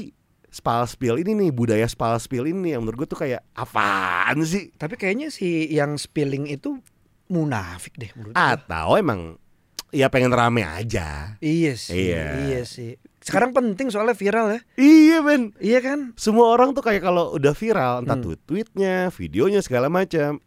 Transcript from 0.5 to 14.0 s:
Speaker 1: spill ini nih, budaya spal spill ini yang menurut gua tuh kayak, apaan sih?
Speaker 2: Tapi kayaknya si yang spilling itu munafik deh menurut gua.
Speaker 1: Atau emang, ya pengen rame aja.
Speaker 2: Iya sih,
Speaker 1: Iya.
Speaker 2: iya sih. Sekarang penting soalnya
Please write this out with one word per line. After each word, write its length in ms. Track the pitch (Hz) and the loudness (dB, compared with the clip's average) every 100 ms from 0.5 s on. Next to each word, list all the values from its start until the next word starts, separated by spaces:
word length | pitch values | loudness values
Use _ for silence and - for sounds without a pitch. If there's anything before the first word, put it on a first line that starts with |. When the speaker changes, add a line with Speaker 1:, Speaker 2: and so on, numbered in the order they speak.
| - - 117 | -8 -4 -2
Speaker 1:
spill 340 | 120 - 123 123 | -2 -4 -2 0
ini 200 | 175 214 | 0 0
nih, 120 | 185 | 0
budaya 360 | 123 117 107 120 | 0 0 2 0
spal 320 | - 117 117 | -2 -2 -2
spill 260 | - 123 | -4 -6
ini 300 | 147 190 175 | -4 -4 -4
yang 80 | 127 | -4
menurut 160 | 113 117 | -6 -6
gua 120 | 160 | -8
tuh 100 | - | -6
kayak, 260 | 147 120 - | -6 -6 -10
apaan 880 | - 127 110 101 95 92 87 104 139 | -12 -4 0 0 0 -2 0 0 0
sih? 320 | 160 196 160 | 0 -2 -6
Speaker 2:
Tapi 220 | _ 160 240 | _ -10 -6
kayaknya 340 | 190 220 311 | -4 -4 -6
si 160 | - 185 160 156 | -6 -4 -2 -2
yang 280 | 151 143 147 | 0 0 -4
spilling 500 | - 156 139 135 147 | -6 -4 -2 -4 -6
itu 360 | 143 285 269 - _ _ _ - | -8 -8 -10 -12 _ _ _ -4
munafik 640 | 175 151 113 90 90 - - | -2 0 -2 -6 -12 -16 -16
deh 140 | 107 | -16
menurut 220 | 117 107 | -14 -6
gua. 220 | 120 147 117 | 0 0 0
Speaker 1:
Atau 400 | - 80 80 175 | -4 -6 2 2
emang, 420 | 170 98 82 82 _ _ _ - - | 2 -2 -8 -14 _ _ _ -20 -8
ya 180 | 147 135 | 0 2
pengen 240 | 131 127 | 2 2
rame 300 | 123 120 120 | 2 2 2
aja. 760 | 85 85 113 110 78 73 76 107 | -2 -6 -6 -4 -6 -8 -12 -8
Speaker 2:
Iya 360 | 156 165 160 | -4 0 0
sih, 360 | 120 - 90 92 | -2 -6 -2 0
Speaker 1:
Iya. 160 | 82 78 73 | -2 -4 -4
Speaker 2:
iya 200 | 139 127 | -4 -4
sih. 340 | 120 - 117 - _ _ | -6 -12 -14 -16 _ _
Sekarang 320 | - - 247 | -4 0 2
penting 380 | 254 240 185 269 | 2 -2 -2 -4
soalnya 240 | 202 | -2